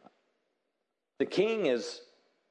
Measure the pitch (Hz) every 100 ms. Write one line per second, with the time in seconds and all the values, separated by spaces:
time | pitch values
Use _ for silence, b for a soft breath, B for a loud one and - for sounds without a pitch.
0 | - _ _ _ _ _ _ _ _ _
1 | _ - 131 175 214 220 156 120 104 -
2 | - _ _ _ _